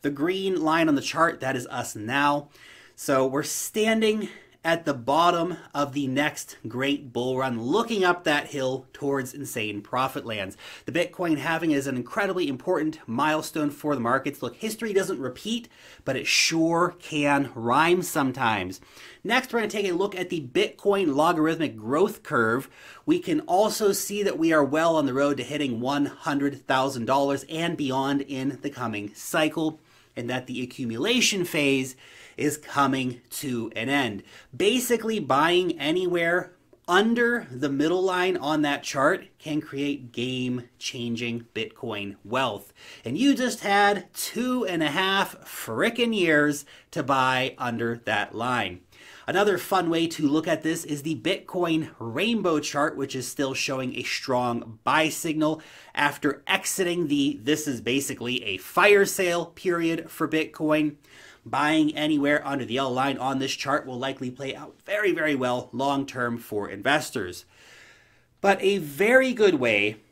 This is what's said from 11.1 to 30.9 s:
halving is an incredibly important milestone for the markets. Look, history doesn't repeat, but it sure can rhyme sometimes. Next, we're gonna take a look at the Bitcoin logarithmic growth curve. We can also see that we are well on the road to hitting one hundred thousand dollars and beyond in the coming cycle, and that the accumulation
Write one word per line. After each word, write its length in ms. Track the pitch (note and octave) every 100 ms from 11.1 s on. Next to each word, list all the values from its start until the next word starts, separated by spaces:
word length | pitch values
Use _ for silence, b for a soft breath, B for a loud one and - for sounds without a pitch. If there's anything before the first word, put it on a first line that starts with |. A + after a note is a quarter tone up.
| - F3 D3+
halving 320 | C#3+ E3 E3
is 160 | C#3+ C3+
an 100 | B2+
incredibly 500 | A#2+ - G3+ F#3 D#3
important 520 | B2+ - F3+ D#3 D3+ -
milestone 640 | A#2 D3+ D#3 D#3 E3 D3
for 240 | C#3+ D3
the 80 | C#3+
markets. 400 | A#2 C3 D3 C#3
Look, 140 | B2 -
history 360 | A3 A3 A3+
doesn't 260 | F3+ D3+ D#3+
repeat, 520 | C3 - G3+ A#3 A#3 B B B
but 100 | -
it 120 | - -
sure 680 | - - E3 E3 E3 F3 -
can 520 | - D#3 C#3+ C#3+ C3+
rhyme 480 | A#2+ A2+ C3 E3 F3+
sometimes. 800 | D#3+ D#3+ C3+ C3 B2 G#2+ F#2 F#2 B B B B
Next, 260 | F3+ A#3+ B3+
we're 100 | A#3+
gonna 100 | G#3+
take 180 | G#3+ G3
a 40 |
look 220 | E3+ G3
at 140 | F#3 F3+
the 180 | F3 C3
Bitcoin 680 | E3+ G3+ - G3+ G3 F3+
logarithmic 600 | C#3 D#3+ E3 D#3 D#3+ D3
growth 480 | A2 G#2+ C#3+ G#3 G#3+
curve. 460 | - C#3+ A2+ A#2+ C3+ B B B -
We 120 | F3
can 220 | F3 D#3
also 520 | D#3 F3+ G#3+ G#3+ G#3
see 300 | G3 - G#3
that 140 | G3 C#3+
we 140 | E3
are 100 | D#3
well 320 | C#3 D3+ E3+
on 120 | D#3+ C#3
the 80 |
road 240 | B2+ C#3+ C#3+
to 40 |
hitting 380 | B2 D3 C#3+ A2+
one 240 | B2 C#3+
hundred 640 | C#3 - - C#3+ C#3+ C3 -
thousand 400 | C3+ C3+ A#2+ A#2
dollars 400 | C3+ C#3 C#3 -
and 300 | D#3+ E3+ D#3
beyond 420 | C#3+ C3 C3+ C#3
in 380 | C3+ C3+ C3 B2+
the 80 | D3
coming 460 | C3 B2 G#2 G2+
cycle, 680 | - - E3+ D#3 D#3+ D#3 D#3 b b b
and 140 | - A#2
that 180 | B2+ B2+
the 160 | B2
accumulation 840 | B2 - A#2+